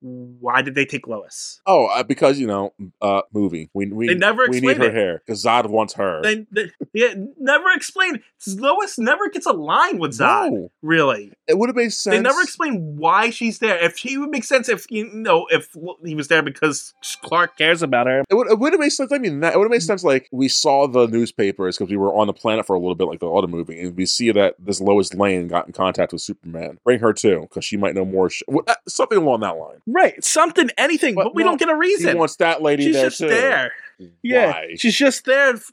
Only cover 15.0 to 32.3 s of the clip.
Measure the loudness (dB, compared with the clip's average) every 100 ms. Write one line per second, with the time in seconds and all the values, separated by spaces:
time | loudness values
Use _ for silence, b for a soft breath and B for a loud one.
15 | -8 -6 0 0 2 -2 -2 -16 -16 -14
16 | -10 -8 -2 0 0 0 -2 -2 -10 _
17 | -14 -14 -4 0 0 0 0 2 2 2
18 | 2 0 2 2 4 2 2 2 0 -2
19 | -2 -2 -2 -2 0 2 2 0 -2 0
20 | 2 0 0 -2 0 0 2 2 2 4
21 | 2 2 -2 0 -2 0 -4 -4 -4 -2
22 | 0 2 0 0 -2 -2 0 -2 0 -2
23 | -2 -4 -2 0 0 -2 -8 -8 -8 -4
24 | -4 -2 2 4 2 0 -8 -4 2 2
25 | 2 0 0 0 -2 -4 -4 -2 -2 0
26 | -4 -4 -12 -12 -14 -12 -12 -4 0 2
27 | 2 2 2 2 -2 -10 -6 -2 -2 -2
28 | -2 0 0 -2 -4 -4 -2 -4 -4 -4
29 | 0 2 2 0 -2 -6 -12 -14 -4 2
30 | 2 0 -2 2 2 2 0 2 0 0
31 | 0 0 0 0 0 2 0 0 2 0
32 | 2 2 0